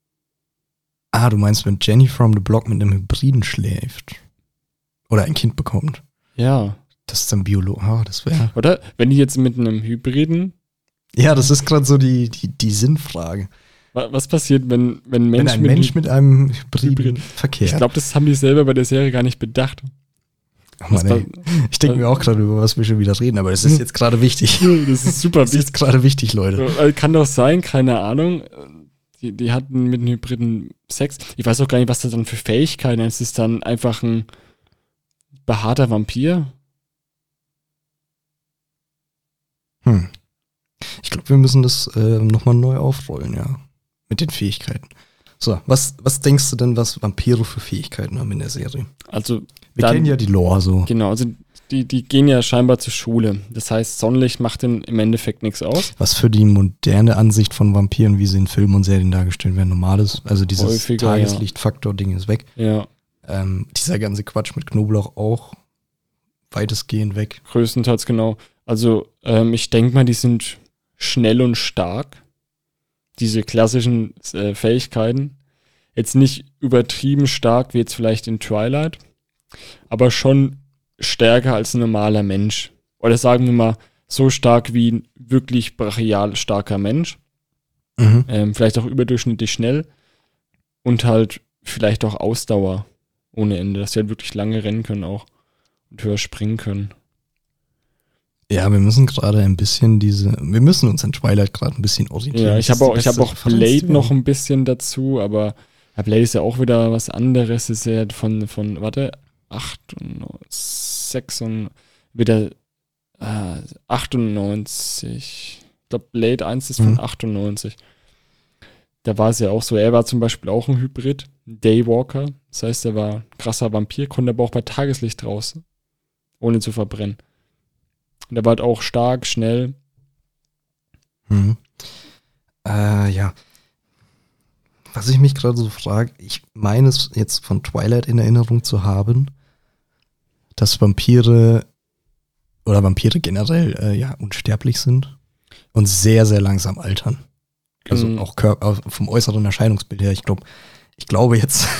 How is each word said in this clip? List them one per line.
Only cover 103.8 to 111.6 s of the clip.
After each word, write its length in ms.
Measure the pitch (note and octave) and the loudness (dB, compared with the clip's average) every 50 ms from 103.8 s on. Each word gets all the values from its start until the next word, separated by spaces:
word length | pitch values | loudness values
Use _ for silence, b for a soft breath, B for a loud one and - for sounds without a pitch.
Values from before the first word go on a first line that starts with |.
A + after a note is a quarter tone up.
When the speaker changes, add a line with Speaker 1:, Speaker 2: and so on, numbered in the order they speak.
| E3+ F3 | 2 4
Speaker 1:
wir 60 | D3 | 2
Speaker 2:
noch 160 | C#3+ A#2+ A2+ | 2 4 4
Speaker 1:
haben. 80 | C#3 C3 | 2 0
Speaker 2:
ein 60 | A#2+ | 2
bisschen 420 | C#3 C#3 C3+ - - C#3 C3+ C3 | 0 -2 -2 0 -2 0 0 0
dazu, 540 | B2+ B2+ B2 - - - C3+ C3 C3+ C3+ A#2+ | 0 -2 -4 -4 -10 -6 -6 -4 -2 -2 -2
aber 340 | G2+ G2+ G#2 G#2 G#2+ G#2 G#2+ b b b b b b b b - | -2 -2 -2 -2 -2 -2 -6 b b b b b b b b -6
ja, 60 | G2+ | -2
Blade 180 | G#2+ G#2+ A2+ | 0 2 2
ist 120 | A#2+ A2+ - | 2 2 0
ja 80 | G#2 | -2
auch 180 | D#2 A2 A#2+ B2 | -2 -2 -2 0
wieder 320 | B2+ A#2+ A#2+ A#2 A2+ A2+ | 2 2 4 2 2 0
was 180 | A2+ A2+ - - | 0 -2 -4 -6
anderes, 600 | - - A#2+ C3 B2+ B2+ A#2+ A2+ A#2 A#2+ - - | -6 -2 0 0 2 2 2 0 -2 -4 -4 -6
ist 160 | A2+ G#2+ - | -8 -6 -4
ja 200 | A#2 A2+ A2 A2 G#2 - | -2 -2 -2 -2 -4 -6
von, 340 | - - A2 A2 G#2+ G#2+ G#2+ | -6 -4 -4 -2 -2 -4 -6
von, 340 | - - G#2 G#2 G2+ D2 | -8 -8 -6 -6 -6 -6
warte, 300 | G#2 A2 - C3+ C#3 - - - _ _ _ _ _ _ | -8 -6 -6 -4 -6 -6 -8 -12 _ _ _ _ _ _
achtundneunzig, 1000 | - A2+ C3 - - - _ - - - - - - - - - - - - - | -16 -14 -12 -12 -14 -16 _ -20 -18 -16 -14 -14 -12 -14 -14 -16 -18 -20 -20 -16
sechsund-, 1200 | - - - - - - - - - - - - - B2+ A#2+ - - - A#2+ A2+ A2 A2 | -14 -12 -12 -10 -10 -10 -10 -10 -10 -10 -10 -8 -8 -10 -10 -10 -12 -10 -8 -6 -6 -8